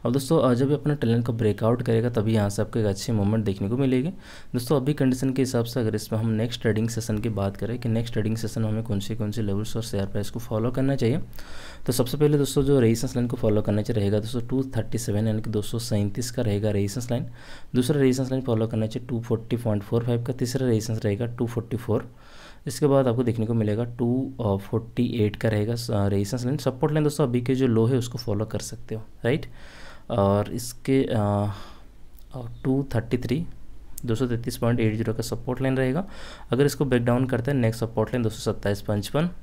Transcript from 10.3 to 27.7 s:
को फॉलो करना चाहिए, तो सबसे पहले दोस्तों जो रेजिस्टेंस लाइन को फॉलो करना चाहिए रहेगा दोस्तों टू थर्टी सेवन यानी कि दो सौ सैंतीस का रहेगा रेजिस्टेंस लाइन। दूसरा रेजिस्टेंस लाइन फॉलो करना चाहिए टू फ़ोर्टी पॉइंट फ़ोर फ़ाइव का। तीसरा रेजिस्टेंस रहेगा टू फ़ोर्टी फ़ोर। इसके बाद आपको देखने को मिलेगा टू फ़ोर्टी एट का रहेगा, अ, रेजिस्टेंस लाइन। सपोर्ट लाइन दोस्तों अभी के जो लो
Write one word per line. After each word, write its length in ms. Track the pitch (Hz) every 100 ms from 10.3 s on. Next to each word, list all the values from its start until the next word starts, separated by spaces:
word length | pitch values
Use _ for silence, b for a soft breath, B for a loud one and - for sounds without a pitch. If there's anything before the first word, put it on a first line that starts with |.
को 100 | 123
फॉलो 300 | - 110 117
करना 260 | 127 135 139
चाहिए, 220 | 113 190 - B B B B B -
तो 60 |
सबसे 240 | 123 120 147
पहले 220 | 147 147
दोस्तों 240 | 135 147
जो 180 | 135 139
रेजिस्टेंस 360 | 113 117 127 127
लाइन 120 | 120
को 80 | 123
फॉलो 260 | 113 104
करना 200 | 101 104
चाहिए 180 | 107 113
रहेगा 180 | 101 107
दोस्तों 220 | 110 120
टू 220 | 113 127 135 113
थर्टी 220 | - 107
सेवन 280 | - 101 110
यानी 160 | 107
कि 80 | 110
दो 120 | 107
सौ 160 | 101 117
सैंतीस 520 | 117 107 104 104 -
का 120 | -
रहेगा 280 | 110 101 107
रेजिस्टेंस 400 | 101 101 123 -
लाइन। 160 | 120 123 B B B B
दूसरा 260 | 123 123 147
रेजिस्टेंस 300 | 135 127 127
लाइन 120 | 131
फॉलो 240 | 127 110 113
करना 200 | 110 110
चाहिए 220 | 123 -
टू 120 | 120
फ़ोर्टी 360 | 113 113 - 117
पॉइंट 260 | 113 104
फ़ोर 220 | 104 117
फ़ाइव 180 | 120 120
का। 100 | 120
तीसरा 340 | 123 127 135 127
रेजिस्टेंस 380 | 110 110 110
रहेगा 220 | 107 101 117
टू 200 | 120 120
फ़ोर्टी 300 | 120 - 110
फ़ोर। 360 | - 110 - B B B B B -
इसके 200 | 123 147
बाद 220 | 139 131
आपको 140 | 117
देखने 240 | 120 117 110
को 80 |
मिलेगा 300 | 117 107 104
टू 480 | 120 - 120 127 - -
फ़ोर्टी 680 | 110 98 - 113 - - 120
एट 300 | - 104 -
का 120 | 117
रहेगा, 240 | 107 104
अ, 360 | 117 120 104 98
रेजिस्टेंस 360 | 101 101 127
लाइन। 120 | 123 151
सपोर्ट 360 | 135 127 156
लाइन 120 | 156
दोस्तों 200 | 147 147
अभी 160 | 139 123
के 140 | 120
जो 120 | 131
लो 200 | 131